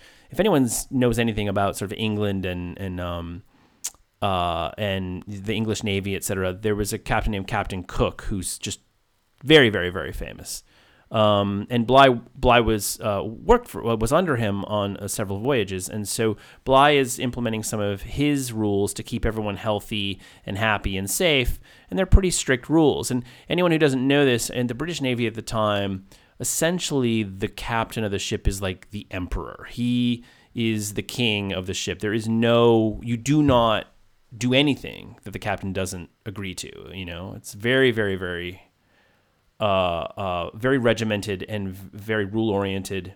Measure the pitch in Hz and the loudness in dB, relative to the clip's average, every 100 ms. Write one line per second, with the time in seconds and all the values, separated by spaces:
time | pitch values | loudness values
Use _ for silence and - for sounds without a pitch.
0 | - - - - 208 151 120 - - 131 | -16 -20 -8 0 4 4 4 0 -2 2
1 | 123 113 117 104 104 101 98 - 98 - | 2 2 0 0 0 0 0 -2 -6 -4
2 | 110 104 104 98 92 90 87 - 98 90 | -2 0 0 0 -2 -4 -6 -8 -8 -6
3 | 87 87 85 87 - _ _ _ - - | -6 -6 -8 -12 -16 _ _ _ -12 -12
4 | _ - 101 90 87 82 80 - 104 95 | _ -6 -2 0 0 -2 -4 -4 -2 -2
5 | 92 90 104 101 101 110 110 101 107 98 | -4 -8 -10 -8 -4 -2 -2 -2 -2 -2
6 | 98 92 - 95 92 92 107 104 98 110 | -2 -4 -4 -2 -2 -2 -2 -2 -2 -4
7 | - 110 113 98 95 104 95 95 - - | -2 0 0 -2 -2 -4 -4 -6 -6 -2
8 | 107 - - 98 87 - 107 - _ _ | -2 -2 -6 -6 -6 -8 -10 -12 _ _
9 | _ _ _ _ 127 156 120 98 90 90 | _ _ _ _ 6 8 8 4 -2 -4
10 | 67 - 69 50 - - - _ _ _ | -6 -8 -10 -12 -12 -14 -14 _ _ _
11 | - 110 107 101 101 101 104 120 113 135 | -2 4 4 4 2 -2 -2 0 6 8
12 | 135 120 - - 127 120 110 107 - - | 8 6 -4 0 4 6 6 0 -2 -4
13 | 110 98 107 113 165 240 - - 117 110 | -2 -2 -4 -2 4 4 2 -6 -2 0
14 | 113 160 175 120 107 98 - 104 101 - | 2 2 2 0 0 -2 -2 -2 -2 -4
15 | 101 - 98 98 123 127 95 95 - 107 | -6 -6 -4 -4 0 0 0 -4 -6 -8
16 | 98 - 110 101 - - 127 135 147 143 | -6 0 0 -2 -10 -8 4 6 6 4
17 | 123 - 127 123 113 110 - 110 101 101 | 2 -2 -4 -2 -4 -4 -4 -2 -2 -4
18 | - 135 147 139 123 110 104 98 101 - | -6 -2 0 0 -2 -2 0 2 0 -4
19 | - 117 113 107 104 95 113 104 - 107 | -8 -4 -2 -2 -4 -4 -2 -2 -2 -4
20 | 98 95 - - - 98 110 101 101 95 | -4 -6 -12 -16 -8 0 0 2 0 -4
21 | 98 - 180 139 120 160 - - - 185 | -2 0 2 4 2 -2 -8 -20 -6 -2
22 | 185 202 185 - - 123 131 160 147 73 | 6 6 6 0 0 -2 2 4 4 4
23 | - 123 - - - 170 180 160 151 131 | 0 -4 -6 -12 -4 0 2 4 4 2
24 | 135 143 139 120 - 123 123 117 165 147 | 2 4 4 2 -2 -4 -4 -4 -6 -4
25 | 131 120 113 113 - 117 107 101 98 95 | -2 0 -2 -4 -6 0 0 0 -2 -4
26 | - - _ - 113 - 165 180 - 143 | -10 -20 _ -8 -4 0 0 0 -2 0
27 | 120 113 101 95 107 - - 113 110 117 | 2 0 -2 -4 -6 -6 -4 -2 -2 -4
28 | 107 98 - 107 - 98 95 90 - 107 | -2 -2 -4 -2 -2 -2 -4 -6 -10 -14
29 | - 95 87 - 62 - - - 120 123 | -10 -8 -6 -6 -8 -14 -12 -4 0 2
30 | 120 120 - _ _ 123 113 110 101 101 | 0 -2 -6 _ _ -4 -2 -2 -4 -6
31 | - - 117 104 98 92 92 90 104 87 | -6 0 0 0 -2 -4 -4 -4 -6 -4
32 | 107 113 110 113 117 117 120 113 110 104 | -2 -2 0 2 4 6 6 6 4 -2
33 | 120 117 123 151 143 120 117 101 - _ | -6 -4 2 4 6 4 2 0 -4 _
34 | _ _ _ 107 123 127 147 - - 50 | _ _ _ -4 2 4 4 0 -6 -14
35 | 50 - - - 104 95 98 95 92 90 | -16 -16 -12 -8 -4 -4 -4 -4 -4 -6
36 | 80 _ 107 98 95 87 - - - 95 | -12 _ -14 -10 -10 -10 -12 -14 -14 -12
37 | 87 85 95 110 - 101 117 131 131 110 | -10 -10 -12 -12 -14 -4 2 4 4 4
38 | 101 95 90 87 87 90 _ _ _ _ | 0 -2 -4 -6 -8 -12 _ _ _ _
39 | _ _ _ _ _ - 107 95 90 82 | _ _ _ _ _ -2 2 2 2 -2
40 | - - 95 87 85 107 127 135 117 110 | -6 -6 -4 -4 -6 -2 0 2 4 2
41 | 110 104 104 92 92 107 98 98 95 104 | 0 -2 -2 -6 -6 -6 -6 -8 -14 -12
42 | 107 110 95 110 113 98 98 95 92 98 | -4 -2 -2 0 0 0 0 -2 -6 -8
43 | 90 | -8